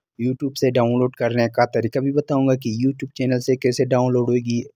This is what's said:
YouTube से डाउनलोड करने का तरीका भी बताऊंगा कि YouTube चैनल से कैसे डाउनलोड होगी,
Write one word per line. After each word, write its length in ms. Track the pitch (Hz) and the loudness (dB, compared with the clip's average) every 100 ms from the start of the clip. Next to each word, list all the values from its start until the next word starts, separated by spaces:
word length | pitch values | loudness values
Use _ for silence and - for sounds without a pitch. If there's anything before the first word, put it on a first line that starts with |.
| _ - | _ -6
YouTube 340 | 120 131 139 131 | -4 -2 -6 0
से 140 | 131 | 0
डाउनलोड 460 | 123 117 120 127 - | 2 2 2 0 0
करने 320 | 117 120 117 | -2 0 0
का 160 | 117 | 2
तरीका 360 | 120 120 113 139 | 0 0 -2 -2
भी 120 | 139 | -2
बताऊंगा 420 | 139 143 139 135 | -2 0 0 2
कि 320 | 127 123 110 131 | 0 -2 -2 -2
YouTube 300 | 135 135 - | -2 -8 -4
चैनल 220 | 127 127 | -2 0
से 180 | 123 131 | 0 0
कैसे 280 | - - | 0 0
डाउनलोड 460 | 127 127 127 123 120 | 2 2 2 2 2
होगी, 400 | 123 120 120 120 | 0 0 -4 -4